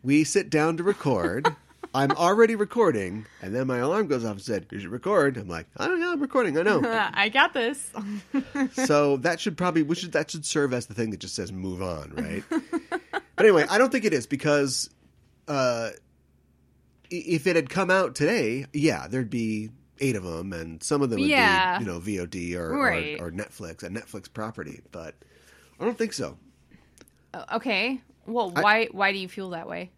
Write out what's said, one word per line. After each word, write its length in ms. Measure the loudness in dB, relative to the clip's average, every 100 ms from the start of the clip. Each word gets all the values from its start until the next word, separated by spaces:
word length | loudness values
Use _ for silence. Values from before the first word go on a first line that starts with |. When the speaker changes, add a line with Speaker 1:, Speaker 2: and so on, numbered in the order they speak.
Speaker 1:
we 220 | 4 4
sit 260 | 4 0 2
down 280 | 2 2 2
to 60 |
record, 600 | 0 0 2 2 2 0 -2 -2 _
Speaker 2:
<laughs> 220 | _ -4
Speaker 1:
I'm 180 | 0 2
already 440 | 4 4 8 6 6
recording, 720 | 0 4 4 4 -2 -6 -10 -12
and 120 | -4
then 140 | -2 0
my 120 | 0
alarm 280 | 2 0 0
goes 160 | 0
off 100 | -2
and 80 | -6
said, 260 | -4 -4 -4
"You 80 | -10
should 120 | -8
record." 440 | -6 2 4 4 0
I'm 120 | -8
like, 160 | -8 -8 -4
"I 120 | -2
don't 120 | 0
know, 140 | -2
I'm 80 | -2
recording, 360 | 0 0 2 2
I 40 |
know." 200 | 2 2
Speaker 2:
<laughs> 280 | 2 0 0
I 140 | 0 2
got 240 | 4 2
this. 380 | 2 -2 -4 -10 -10
<laughs> 880 | -8 -10 -4 -4 -4 -4 -4 -2 2
Speaker 1:
So 320 | 4 4 2
that 220 | 0 -2
should 180 | -4 -2
probably, 260 | 0 2
we 120 | 0 -2
should, 160 | -2
that 160 | -2 -2
should 140 | -6 -2
serve 280 | 0 0
as 120 | 0 -4
the 80 |
thing 160 | -4 -4
that 80 | -4
just 160 | -8 -8
says, 160 | -8
"Move 300 | -6 -6 -4
on," 320 | -4 -6 -8 -8
right? 280 | -6 -6 -4
Speaker 2:
<laughs> 120 | -6 -4 -8 -6 -10 -8 -10 -10 4
Speaker 1:
But 100 | 6
anyway, 200 | 8 4
I 80 | 4
don't 120 | 4
think 120 | 2 2
it 80 |
is 140 | 0 -2
because, 640 | -2 2 2 2 -2 -6 _ _ _ _ _ -6
uh, 420 | 0 0 0 -4 -8 _ _ _ _ _ _ _ _ _ _ _
i-, 40 | -10
if 320 | -2 0 4
it 80 | 2
had 140 | 2
come 200 | 0 4
out 260 | 4 2 2
today, 500 | 2 2 0 -2 -4
yeah, 340 | 0 2 0 -4
there'd 220 | -4 -2
be 400 | -2 -2 -4 -6 -14 _ _
eight 160 | -2 -2
of 100 | -4
'em, 280 | -6 -8
and 280 | -8 -10 -10
some 180 | -2 0
of 80 | 2
them 120 | 2
would 80 | 2
Speaker 2:
Yeah. 480 | 4 4 4 2 0
Speaker 1:
be, 80 | -4
you 40 |
know, 80 | -6
V 200 | -4 -4
O 60 | -4
D 300 | -6 -6 -4
or, 140 | -4 0
Speaker 2:
Right. 420 | 0 0 -4 -8
Speaker 1:
or, 80 | -8
or 40 |
Netflix, 520 | -8 -10 -12 -16 -12
a 60 | -10
Netflix 420 | -10 -10 -16 -14
property, 500 | -10 -10 -8 -12 -14 _
but 240 | -14 -14 -16 _ _ _ -20 _ _
I 60 | -6
don't 120 | -2
think 160 | -4
so. 240 | -4 -8 -10 -20 _ _ -20 _ _ -20 _ _
Speaker 2:
Uh, 120 | -16 -6 -6
okay. 460 | 0 0 0 -4 _ _ -6
Well, 260 | -4 -2 2
Speaker 1:
I 60 |
Speaker 2:
why, 240 | 4 4 2
why 200 | 0 0
do 60 | 0
you 100 | -8
feel 240 | -10 -10
that 160 | -10 -10
way? 240 | -10 -12